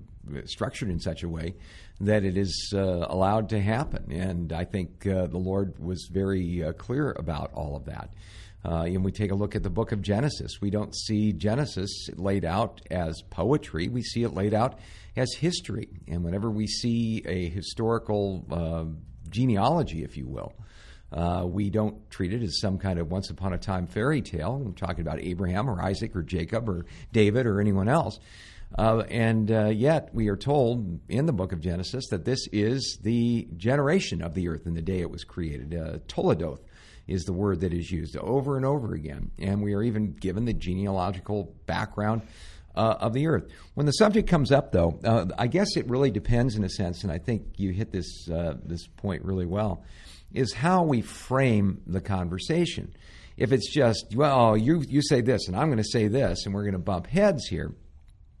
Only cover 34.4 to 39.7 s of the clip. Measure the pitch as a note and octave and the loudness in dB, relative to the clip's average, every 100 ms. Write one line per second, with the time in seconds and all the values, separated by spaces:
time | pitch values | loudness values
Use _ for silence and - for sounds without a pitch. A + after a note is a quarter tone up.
34.4 | F2 D2+ E2+ E2 E2 F#2 E2 - - F2+ | -2 -2 -4 -4 -2 -2 -4 -8 -10 -6
35.4 | D#2+ C#2+ C#2+ E2+ D#2+ - - - F3+ F2+ | -6 -6 -6 -6 -6 -8 -6 0 2 2
36.4 | D#2+ C2+ - - - - - F#2 G2 F2+ | 0 -8 -16 -20 -20 -16 -4 -4 -2 0
37.4 | G2+ E2+ F2+ E2+ E2+ E2+ D#2 - G2 C3+ | 0 2 0 -2 -2 -4 -4 -6 -2 0
38.4 | C3+ C3+ C3+ D3 G#2 F2 D2 D2 E2 - | 0 0 0 0 -2 -6 -6 -8 -8 -4
39.4 | G2 G2+ G2+ | -2 0 0